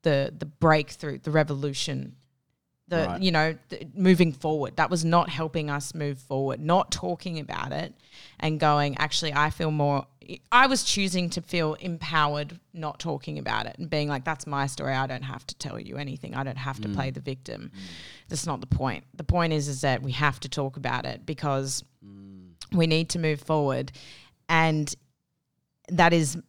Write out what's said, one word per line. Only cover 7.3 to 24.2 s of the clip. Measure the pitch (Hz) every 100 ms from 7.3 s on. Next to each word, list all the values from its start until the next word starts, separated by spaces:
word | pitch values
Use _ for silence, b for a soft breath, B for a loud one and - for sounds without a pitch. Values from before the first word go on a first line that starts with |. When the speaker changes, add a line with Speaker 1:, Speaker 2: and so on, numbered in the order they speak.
| 160
Speaker 1:
about | - - 139
it | 139 165 - B B B B
and | 156 156
going, | 151 147 143 135
"Actually, | 151 - 160
I | 143 151
feel | - 160
more," | 151 143 139 135 _ - - _
I | 240 269
was | 262
choosing | - 202 196 180 175
to | 175
feel | 165 175 156
empowered | 156 185 165 156 160 147 147 147 170 _
not | 170 156 -
talking | 165 143 - 151
about | 123 110 110
it | -
and | 160
being | 156 147
like, | 139
"That's | 131 156 -
my | 143 139
story. | - 139
I | 131 135
don't | 127
have | 135 - -
to | -
tell | 139 -
you | - 135
anything. | 143 - -
I | 127
don't | 135 135
have | 135 131
to | 107
Speaker 2:
Mm. |
Speaker 1:
play | 101 135
the | 131
victim." | 135 131 - 55 -
Speaker 2:
Mm. | 190 185 B B B B
Speaker 1:
That's | 160 165
not | 139
the | 127
point. | - 131 90 -
The | -
point | 151 180 165
is, | 156 143
is | 135
that | 139 127
we | 131
have | 127 147 135
to | 139
talk | - 135 135
about | 123 123
it | 131 113 -
because | 156 151 135 135 127 - _
Speaker 2:
Mm. | 101 101 98 95 92 85 -
Speaker 1:
we | 185 165
need | 160 165
to | 175
move | 156 147
forward. | - 156 143 127 135 B B B